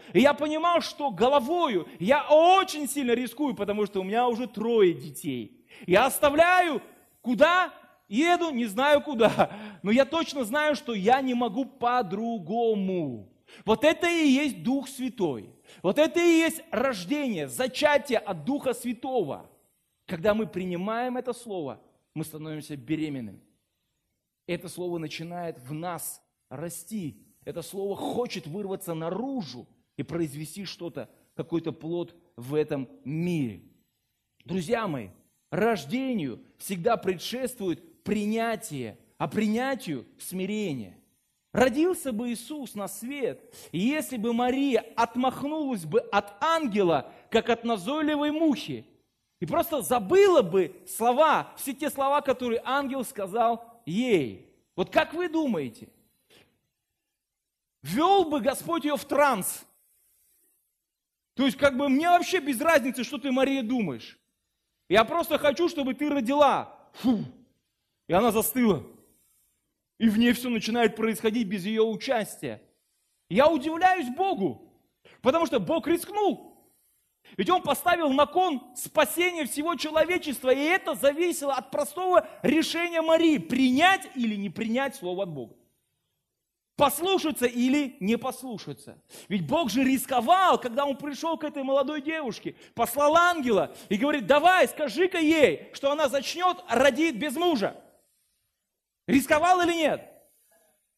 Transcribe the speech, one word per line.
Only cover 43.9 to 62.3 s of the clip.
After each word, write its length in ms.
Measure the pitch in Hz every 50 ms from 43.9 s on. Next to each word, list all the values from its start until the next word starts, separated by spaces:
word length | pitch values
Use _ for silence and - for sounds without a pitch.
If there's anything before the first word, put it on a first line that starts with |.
| 294 311 285 - 254
бы 160 | 233 196 240 233
Мария 480 | 233 247 247 247 269 277 277 247 - - - -
отмахнулась 880 | - 233 233 - 240 254 262 254 - 247 285 311 320 302 269 254 202 165
бы 160 | 151 160 233
от 420 | - - - 202 202 - - - 285
ангела, 720 | 311 330 330 311 247 185 208 196 175 160 139 120 - - - - -
как 200 | - 226 220 -
от 120 | 233 226 -
назойливой 680 | 233 233 202 170 208 285 311 311 294 302 285 294 294
мухи, 560 | 294 311 330 320 254 - - - 139 110 113 _ _ _ _ _ _ _ _ _ _ -
и 60 | 170
просто 380 | 156 214 320 330 - 311 285 196
забыла 580 | - 240 247 196 185 320 381 403 403 359 302
бы 420 | 226 170 165 190 180 - - - - -
слова, 640 | - - 220 240 247 262 311 311 262 175 147 - - -
все 160 | - 269 262
те 160 | - 302 285
слова, 320 | - - 269 269 285 294 285
которые 400 | 277 247 254 254 240 226 240 -
ангел 400 | - 254 285 285 262 262 269 233
сказал 800 | - - - 196 185 180 233 - 349 349 - - - - _ -
ей. 640 | - 165 208 254 254 220 170 135 113 98 - - _ _ _ _ _ -
Вот 120 | - 185 -
как 240 | - - 311 311 -
вы 160 | 330 359 349
думаете, 640 | 311 320 311 277 220 165 139 123 - - - - _ _ _ _ _ _ _ _ _ _ _ _ _ _ _ _ _ _ _ _ _ _ _ _ _ _ _ _ _ _ _ _ _ _ _ _ _ _ -
ввел 420 | 139 170 240 311 370 392 403 359 320
бы 100 | 285 285
Господь 440 | 202 269 247 - - - 330 330 -
ее 120 | 294 294
в 80 | 262 -
транс? 600 | - 302 269 294 285 254 196 170 - - - - _ _ _ _ _ _ _ _ _ _ _ _ _ _ _ _ _ _ _ _ _ _ _ _ _ _ _ _ _ _ _ _ _ _
То 100 | - 262
есть, 140 | 277 - -
как 180 | 285 277 269
бы, 140 | 247 285 285
мне 180 | 262 277 320 349
вообще 320 | 349 349 349 -